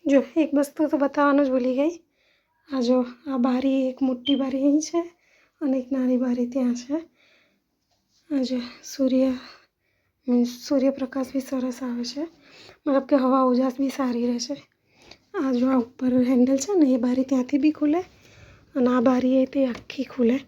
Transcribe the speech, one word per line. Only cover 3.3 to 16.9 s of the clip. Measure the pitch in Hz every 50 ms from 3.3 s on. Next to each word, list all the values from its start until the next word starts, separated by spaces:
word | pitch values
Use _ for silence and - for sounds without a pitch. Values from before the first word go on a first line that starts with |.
| 269
બારી, | 254 240 262 247 254 262 269 269 269 262
એક | 262 254 -
મોટી | 269 262 254 247 - - 277
બારી | 240 269 262 262 262 269
અહીં | 285 285 311
છે | 302 - - 339 339 339 _ _ _ _ _ _ _ _ _ _
અને | - 277 262
એક | 269 247 -
નાની | 277 262 254 254 254
બારી | 247 254 247 247 247 247
ત્યાં | 240 - 277 254 247 240
છે. | - - - 285 330 330 _ _ _ _ _ _ _ _ _ _ _ _ _ _ _ _ _ _ _ _ _ _ _ _ _
આ | 302 277 254
જો, | 247 262 247 240 240 - - -
સૂર્ય, | - - - 269 262 254 254 262 262 254 254 - - - - _ _ _ _ _ _ _ _ _ _ _ _ _
મીન્સ | 254 247 240 240 240 - -
સૂર્યપ્રકાશ | - - 294 269 247 269 269 - 269 254 - 269 262 262 -
બી | 269
સરસ | 262 - 277 262 247 262 247 - 262
આવે | 247 240 240 240
છે, | 240 - 285 320 339 _ _ _ - - - - - - _ _
મતલબ | 302 262 269 262
કે | 262 294
હવા | 269 254 254 262 269
ઉજાસ | 262 254 247 240 262 262 247
બી | - 277 269
સારી | - - 269 247 240 240 240
રહે | 240 240 240
છે. | 240 - 285 277 - _ _ _ _ _ _ _ - - - _ _ _ -
આ | 403 277 269
જો, | 254 240 247 262
આ | 262
ઉપર | 254 233 - - - 262 254 247 254 247
હેન્ડલ | 240 269 240 247 254 269
છે | 269 - - 415
ને, | 370 302 262